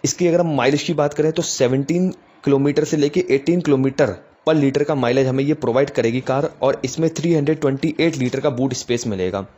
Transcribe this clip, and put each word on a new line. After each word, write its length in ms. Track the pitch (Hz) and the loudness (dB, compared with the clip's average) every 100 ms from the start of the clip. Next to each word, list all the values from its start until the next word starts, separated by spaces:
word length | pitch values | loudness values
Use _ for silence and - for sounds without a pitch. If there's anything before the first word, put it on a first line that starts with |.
इसकी 240 | 139 - 175 | -4 0 2
अगर 120 | 170 | 2
हम 140 | 170 139 | 2 2
माइलेज 260 | 123 147 | 2 2
की 120 | - | -2
बात 200 | 147 147 | -2 -2
करें, 160 | 143 156 | 0 -2
तो 100 | 160 | -2
सेवनटीन 680 | 165 - 123 131 139 170 185 - _ _ | -4 0 0 0 0 0 -2 -4 _ _
किलोमीटर 400 | - 139 143 147 | 0 2 2 0
से 120 | 151 156 | 0 0
लेके 280 | 143 180 180 | 0 0 0
एटीन 300 | 135 139 175 | 0 2 0
किलोमीटर 540 | 160 135 131 131 131 90 - _ - | 2 2 2 0 -2 -2 -16 _ 0
पर 80 | |
लीटर 300 | 160 139 139 | 2 2 0
का 100 | 143 | 0
माइलेज 320 | 139 123 131 131 | 0 2 2 2
हमें 180 | 131 | 0
ये 100 | 143 | 0
प्रोवाइड 360 | 151 - 120 143 | 0 0 2 0
करेगी 300 | - 117 123 | 0 0 -2
कार, 300 | 127 135 160 - | -2 -2 -2 0
और 180 | 131 135 | -2 0
इसमें 260 | 127 - 160 | -4 -2 -2
थ्री 200 | 160 170 | 0 0
हंड्रेड 260 | 160 143 151 | 2 2 0
ट्वेंटी 340 | - 135 - - | 0 0 -4 0
एट 160 | 165 139 | -2 0
लीटर 240 | 123 127 | -4 -2
का 100 | 147 | -2
बूट 240 | 123 135 | -2 -2
स्पेस 320 | 127 - 120 117 | -4 -4 -4 -2
मिलेगा 400 | 95 92 98 95 | -2 -2 -4 -8